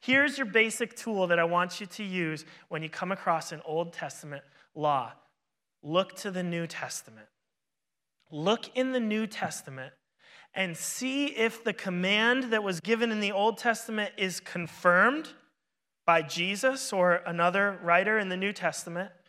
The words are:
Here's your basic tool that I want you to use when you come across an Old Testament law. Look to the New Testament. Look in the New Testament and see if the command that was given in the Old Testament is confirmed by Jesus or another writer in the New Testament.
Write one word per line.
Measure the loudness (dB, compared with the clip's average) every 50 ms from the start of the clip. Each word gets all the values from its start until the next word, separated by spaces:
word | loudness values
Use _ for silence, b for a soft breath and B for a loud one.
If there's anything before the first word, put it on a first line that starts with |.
Here's | 0 4 4 4 4 4 2
your | -2 -4
basic | 2 4 4 4 4 2 -2 -4 -6 -6
tool | -8 -6 -2 0 0 2
that | 4 4 4
I | 4
want | 4 4 2 2 0 -2 -8
you | -12
to | -12 -10 -10 -8
use | -4 -2 -2 -2 -2 -4 -6 -10 B B B B B
when | -8 -8 -8
you | -8
come | -8 -6 -4 -4
across | -4 -2 0 0 0 0 -2 -6
an | -10 -10 -8
Old | -4 -2 -2 -2 -4
Testament | -6 -10 -10 -10 -10 -12 -14 -14 -14 -14 -14 b b b b b b
law. | -2 0 2 2 2 0 -4 -10 -18 _ _ _ _ _ _ _ _ _ _ _ _
Look | -10 0 0 0 0 0 -6
to | -10 -8 -6
the | -6 -4 -4
New | -4 -4 -4 -6
Testament. | -6 -8 -10 -10 -10 -10 -12 -12 -16 -20 -20 -20 _ _ _ _ _ _ _ _ _ _ _ _ _ _ _ _ _ _ _ _ _
Look | -8 -2 2 2 2 2 -2 -4 -2
in | 0 0 2
the | 0 0
New | 0 0 0 0 -2
Testament | -4 -4 -6 -6 -6 -6 -8 -12 -12 -14 -12 -14 -14 -16 _ _ _ _ b b b b b b b b
and | -4 -4 -2 -4
see | -6 -8 -8 -6 -4 -4 -2 0 0 -2
if | -2 0 0 0 0 0 -2 -4
the | -6
command | -6 -4 -6 -4 -2 0 0 2 2 4 4 4 2 2 2 0
that | 0 0
was | 0 0 -4 -4
given | 0 0 0 2 2 0
in | 0 0
the | -2 -2
Old | 0 2 2 2 0
Testament | 2 0 -2 -2 -2 -4 -6 -4 -4 -4 -4 -2
is | -2 -2 -2 -2 -6
confirmed | -10 -8 -6 -6 -6 -6 -8 2 4 6 8 8 6 6 4 0 -4 -10 -16 -20 _ _ _ _ _ _ _ _ _ _ _ _ _
by | 4 4 4
Jesus | 4 0 -2 -2 -2 -2 -2 0 0 0 0 0 -4 -2
or | 2 4 4 4 4 4 2
another | -2 0 2 2 2 4 2 2 0 0 -2
writer | 2 4 4 4 4 4 2 2
in | 0
the | -2 -2
New | -2 -2 -4
Testament. | -4 -2 -2 -2 -2 -4 -8 -8 -6 -6 -8 -8 -12 _ _